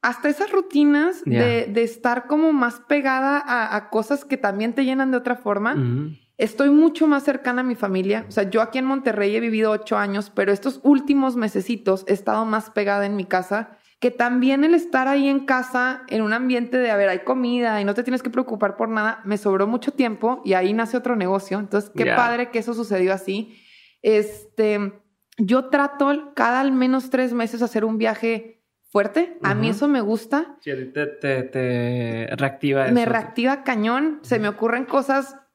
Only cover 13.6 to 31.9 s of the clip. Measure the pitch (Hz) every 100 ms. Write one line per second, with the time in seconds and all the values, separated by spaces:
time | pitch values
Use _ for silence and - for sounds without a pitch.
13.6 | 214 - _ _ 247 240 240 247 254 269
14.6 | 311 339 339 262 262 277 277 277 277 254
15.6 | 254 247 254 262 - 220 214 226 254 247
16.6 | 240 254 240 202 196 185 - 254 240 247
17.6 | 233 214 202 202 247 247 247 233 254 214
18.6 | 202 - 226 220 214 - 196 208 202 196
19.6 | 202 240 277 - 240 214 233 254 - 185
20.6 | 185 220 226 247 247 233 180 196 190 196
21.6 | 202 202 208 - 233 - 240 240 247 233
22.6 | 220 226 214 196 185 190 190 196 220 -
23.6 | _ - _ _ - 214 214 - - -
24.6 | 214 208 202 196 _ _ _ - 196 254
25.6 | 262 285 285 285 277 285 294 - 233 254
26.6 | 269 262 254 262 254 262 254 240 226 233
27.6 | 233 220 220 220 220 214 233 226 226 _
28.6 | _ _ _ 202 202 311 349 - 196 208
29.6 | 226 208 294 269 202 220 - 277 339 -
30.6 | - 135 131 143 147 - 143 131 127 131
31.6 | 127 120 120